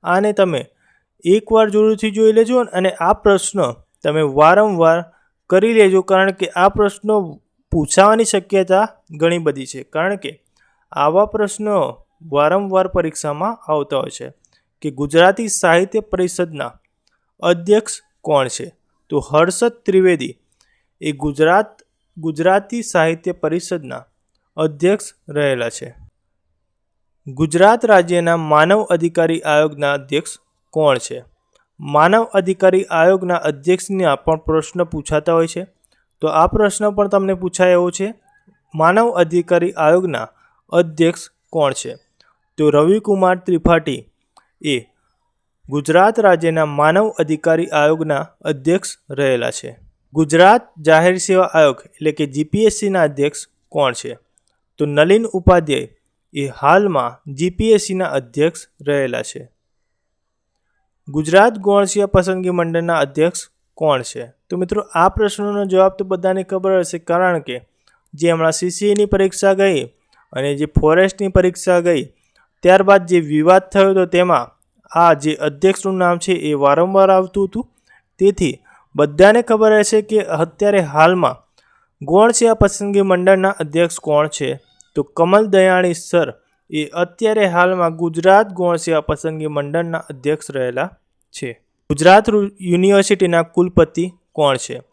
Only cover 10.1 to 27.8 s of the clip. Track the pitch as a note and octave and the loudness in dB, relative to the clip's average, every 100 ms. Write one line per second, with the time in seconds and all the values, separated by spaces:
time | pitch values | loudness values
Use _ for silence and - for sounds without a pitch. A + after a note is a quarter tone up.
10.1 | G3 C#3+ - _ _ _ _ _ - C#3+ | -6 -10 -16 _ _ _ _ _ -2 0
11.1 | F3 G#3+ G#3+ G#3 - G#3+ G3 C3 A#2+ _ | 2 0 -2 -6 -4 -4 -2 -2 -8 _
12.1 | _ E3 C#3+ D3+ F#3 G3+ F#3 F#3 F#3 E3 | _ -6 -2 0 0 -2 -2 -2 -2 -4
13.1 | - D3+ D3 F#3+ A3+ - D3+ D3 C#3 C#3+ | -6 -8 -6 -8 -8 -6 -4 -4 -6 -6
14.1 | - C3 _ _ _ _ _ D3+ C3 C#3+ | -12 -18 _ _ _ _ _ -12 -8 -2
15.1 | D#3+ F3+ G3 A3 - F3+ E3+ F#3+ A3 G#3 | 4 4 2 -6 -2 0 2 0 -6 -6
16.1 | F#3 F3+ F3+ F3 D3+ B2+ _ _ _ _ | -4 -4 -4 -8 -6 -12 _ _ _ _
17.1 | _ _ _ E3+ F3 E3+ G#3 G#3+ - _ | _ _ _ -2 -2 0 0 0 -14 _
18.1 | _ - C#3+ B2+ - D3+ _ _ _ _ | _ -2 0 -2 -8 -14 _ _ _ _
19.1 | D3 - D3+ F3 F3+ A#3 A#3 - F#3+ F#3 | -6 -2 0 0 0 -4 -4 -2 2 2
20.1 | E3+ B2+ - _ _ _ _ _ _ D#3 | 0 -4 -12 _ _ _ _ _ _ -10
21.1 | C#3 D3 C#3 D#3 F#3 G#3+ _ _ _ _ | -6 -8 -2 2 2 -2 _ _ _ _
22.1 | - D#3+ D3+ E3 F#3+ G3+ A#3 G#3+ F3+ D#3+ | -12 -10 -2 0 0 -2 -10 -4 0 0
23.1 | E3 F3+ F3 D#3 E3 - F3+ C3+ B2+ - | -2 -8 -6 -6 -6 -6 -10 -10 -16 -18
24.1 | _ _ _ _ - D#3+ D3 F3 G3+ - | _ _ _ _ -6 -6 -2 -2 -2 -6
25.1 | _ - D3 C#3+ B2+ A#2 - B2 - - | _ -10 -4 -2 -2 -6 -8 -18 -20 -20
26.1 | _ _ _ _ _ _ _ _ _ _ | _ _ _ _ _ _ _ _ _ _
27.1 | _ - C3 D#3 E3+ G3 A#3 | _ -18 -4 -2 4 4 4